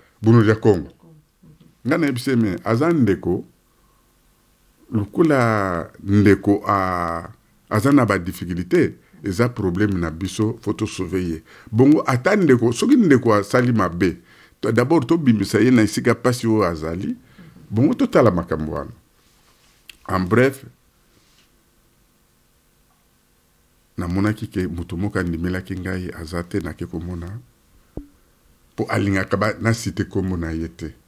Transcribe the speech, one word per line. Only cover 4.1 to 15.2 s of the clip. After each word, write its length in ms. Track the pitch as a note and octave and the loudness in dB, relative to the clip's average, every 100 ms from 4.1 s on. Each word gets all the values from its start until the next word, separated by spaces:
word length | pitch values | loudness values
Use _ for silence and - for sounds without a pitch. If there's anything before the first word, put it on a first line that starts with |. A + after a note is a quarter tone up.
| _ _ _ _ _ _ _ _ | _ _ _ _ _ _ _ _
lokola 1000 | A2 G2+ - E3 C#3 A#2 G#2+ F#2+ E2+ - - | -6 -4 0 2 4 2 0 -2 -4 -8 -12
ndeko 600 | G2 G2+ G2+ G2 G2+ G2+ - | 0 4 6 4 4 0 0
a-, 640 | G2+ F#2 F2+ E2+ E2 F#2 - _ _ _ | 0 0 -2 -4 -6 -10 -20 _ _ _
aza 220 | G#2+ B2 | 0 4
na 140 | C#3 A2+ | 4 4
ba 140 | F#2+ | 0
difficulté, 720 | F2 - F2 F2 F2 F3 B2+ - _ - | -2 -8 -6 -6 -2 0 0 -4 _ -10
eza 260 | G2+ F#2 B2 | -6 -2 -2
problème 480 | A#2+ F#2+ F2+ G#2 F2+ | 0 -2 0 0 0
na 120 | E2 | -4
biso, 480 | D#2+ F#2+ - G#2+ - | -6 -8 -2 -4 -2
faut 120 | - | -6
to 140 | F2+ G#2+ | -6 -6
sauver 340 | - F#2 F#2 | -6 -6 -4
ye. 220 | F2+ D#2+ - - - | -4 -8 -12 -20 -4
Bongo, 320 | A2 C3+ D#3 - | 4 6 6 2
ata 300 | B2+ F#3 G#3 | 0 2 2
ndeko, 360 | E3 A#2+ A2 | 4 4 2
soki 240 | - A#3 C4 | 0 2 4
ndeko 380 | F#3+ C3 A#2+ | 6 4 4
asali 380 | G#2 G2 B2+ B2 | 2 2 0 2
mabe, 460 | A2+ F2+ E2+ F#2+ - _ - _ _ | 0 0 0 -2 -2 _ -20 _ _
to, 100 | - | -2
d'abord, 360 | A#2 C#3 E3 B2 | 0 2 2 2
tobimisa 520 | E3+ | 2